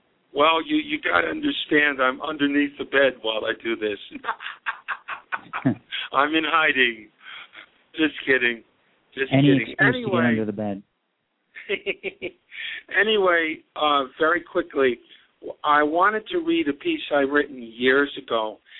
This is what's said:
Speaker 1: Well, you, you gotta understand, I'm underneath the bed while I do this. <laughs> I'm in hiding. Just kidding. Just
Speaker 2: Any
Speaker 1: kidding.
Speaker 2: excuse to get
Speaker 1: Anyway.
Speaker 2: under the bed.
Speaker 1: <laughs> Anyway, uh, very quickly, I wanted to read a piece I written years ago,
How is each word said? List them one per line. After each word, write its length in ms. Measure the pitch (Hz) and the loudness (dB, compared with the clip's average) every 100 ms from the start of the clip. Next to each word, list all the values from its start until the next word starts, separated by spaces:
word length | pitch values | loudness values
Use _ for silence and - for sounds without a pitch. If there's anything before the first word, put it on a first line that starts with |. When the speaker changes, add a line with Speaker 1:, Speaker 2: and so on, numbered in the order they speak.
| _ _ _ 139 | _ _ _ 2
Speaker 1:
Well, 300 | 156 165 151 | 4 2 0
you, 120 | 151 | -2
you 220 | 147 151 | -2 -6
gotta 280 | 170 170 165 | 0 0 0
understand, 760 | 156 147 - - 151 147 135 | -2 -4 -4 0 2 2 2
I'm 180 | 127 135 | 0 0
underneath 500 | 156 156 143 143 143 143 | -6 -2 0 0 -2 -4
the 60 | 143 | -2
bed 360 | 135 135 123 | 4 2 2
while 200 | 110 110 113 | -4 -4 -4
I 80 | 113 | -4
do 120 | 113 117 | -4 -4
this. 240 | 107 101 - - - - - - - - - 202 - - - - - - 131 | -4 -6 -12 -12 -10 -10 -12 -12 -10 -10 -10 -12 -12 -16 -10 -10 -10 -4 -4
<laughs> 100 | - - - - | -4 -8 -12 -4
I'm 220 | 135 147 | 0 2
in 100 | 160 | 0
hiding. 680 | 151 160 156 131 123 110 107 _ - - - - - _ _ - | 0 2 2 2 0 0 -16 _ -20 -20 -20 -20 -20 _ _ -2
Just 180 | 151 - - | -2 -2 0
kidding. 380 | 131 120 113 _ _ _ _ _ | 2 2 -4 _ _ _ _ _
Just 180 | 131 135 | -8 0
Speaker 2:
Any 120 | 135 143 | 4 6
Speaker 1:
kidding. 120 | 135 | 4
Speaker 2:
excuse 160 | 113 - | 2 0
to 60 | |
get 320 | 202 247 226 - | 0 0 -2 0
Speaker 1:
Anyway. 100 | - | 0
Speaker 2:
under 180 | 110 107 | 0 -2
the 60 | |
bed. 320 | 104 104 98 - _ _ _ _ _ _ - - | -6 -6 -8 -12 _ _ _ _ _ _ -16 -8
Speaker 1:
<laughs> 640 | 196 196 - 190 - 185 _ _ - - - - 185 | -8 -6 -8 -10 -12 -14 _ _ -16 -14 -14 -4 0
Anyway, 580 | 208 214 185 170 156 160 _ 156 | 2 4 4 2 0 -4 _ -2
uh, 280 | 151 143 131 - | 2 2 0 0
very 220 | 160 170 | 2 2
quickly, 580 | 170 180 165 147 131 120 _ - _ _ - - | -2 -4 -2 2 2 0 _ -20 _ _ -14 -6
I 200 | 147 147 | 2 4
wanted 440 | 151 165 196 214 214 | 4 4 2 2 -4
to 120 | 180 | -4
read 280 | 165 165 147 | 0 0 0
a 60 | |
piece 280 | 139 175 156 - | -2 -4 -4 0
I 60 | 143 | 0
written 420 | 135 143 147 131 | 2 2 0 -6
years 480 | 113 110 127 139 139 - | -12 -2 2 2 2 -4
ago, 360 | - 113 107 101 _ | -4 -2 -4 -8 _